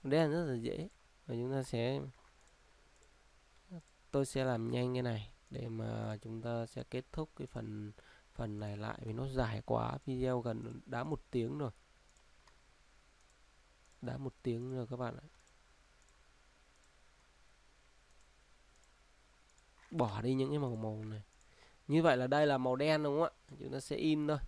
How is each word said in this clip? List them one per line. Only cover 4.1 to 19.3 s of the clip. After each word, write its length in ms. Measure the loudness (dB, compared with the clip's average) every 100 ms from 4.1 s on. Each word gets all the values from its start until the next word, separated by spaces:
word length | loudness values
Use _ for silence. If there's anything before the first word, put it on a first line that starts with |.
tôi 140 | 0 2
sẽ 200 | 2 2
làm 260 | 2 0
nhanh 220 | 0 0
cái 100 | 0
này 280 | 0 -2 -6 -16 -12
để 200 | -8 -6
mà 480 | -4 -4 -4 -4 -6
chúng 200 | -8 -8
ta 240 | -4 -4 -4
sẽ 180 | -8 -6
kết 160 | -8 -6
thúc 180 | -8 -8 -8
cái 120 | -10
phần, 440 | -8 -6 -6 -8 -12 -20 -20 -16
phần 260 | -6 -6 -4
này 180 | -6 -4
lại 220 | -6 -6 -6
vì 80 |
nó 140 | -4 -2
dài 340 | 0 0 -2 0
quá, 320 | 0 2 -4 -4
video 340 | -2 0 0
gần 420 | 0 -4 -6 -10 -8
đã 180 | -6
một 180 | -4 -4 -2
tiếng 260 | 0 0 -2
rồi. 140 | -4 -6 _ -20 -20 -20 -20 -20 -20 -20 -20 -20 -20 -20 -20 _ -20 -20 -20 -20 _ _ -20 -10
Đã 160 | -6 -4
một 160 | -6 -4
tiếng 320 | -4 -2 -2 -6
rồi 120 | -4
các 100 | -4
bạn 160 | -6 -6
ạ. 80 | -14 -20 -20 -20 -20 -20 -20 -20 -20 -20 -20 -20 -20 _ -20 -20 -20 _ -20 -20 -20 _ -20 -20 -20 -20 -20 -20 _ -20 -20 -20 _ -20 -20 -20 -20 _ -20 -20 -20